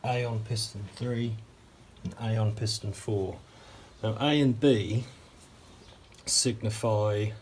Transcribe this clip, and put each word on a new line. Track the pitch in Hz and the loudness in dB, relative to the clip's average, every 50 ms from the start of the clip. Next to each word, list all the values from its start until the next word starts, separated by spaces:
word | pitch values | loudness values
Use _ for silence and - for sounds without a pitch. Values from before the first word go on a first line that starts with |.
| - | 0
A | 127 123 123 123 | 0 0 0 0
on | 117 113 113 | -2 -2 -4
piston | 110 - 113 110 - - - 104 104 95 - | -4 -4 -4 -4 -4 -6 -8 -10 -12 -10 -8
three, | - 120 123 123 117 120 117 110 110 - - - - - - - - - - - - - | -6 -4 -2 -2 0 0 -2 -2 -6 -8 -16 -20 -20 -20 -20 -20 -20 -20 -20 -20 -12 -10
and | 92 - - | -10 -8 -4
A | 113 110 113 | -2 0 2
on | 113 107 107 107 | 2 2 2 0
piston | - 113 104 - - - 107 101 | 0 -2 -2 -2 -2 -4 -6 -6
four. | - - - 107 101 95 92 - - - - - - - - - - - - - - - | -6 -4 -2 0 0 0 -2 -4 -10 -14 -20 -20 -20 -20 -20 -20 -20 -20 -20 -16 -6 -4
Now | 110 110 - | -4 -2 2
A | 139 147 147 151 | 2 4 4 6
and | 143 135 120 110 | 6 4 4 6
B | 143 143 127 104 95 90 107 120 - - - - - - - - - - - - - - - - - - - - - - - - - | 6 6 6 6 4 0 -2 -2 -2 -4 -14 -20 -20 -20 -20 -20 -20 -20 -20 -20 -20 -20 -20 -20 -20 -20 -20 -20 -20 -20 -20 -16 -6
signify | - - - - 127 113 110 - 104 107 - - 117 107 104 104 107 104 104 104 107 110 - | -2 0 2 2 0 0 0 -2 -2 -2 0 0 2 2 4 2 2 2 2 0 -2 -4 -8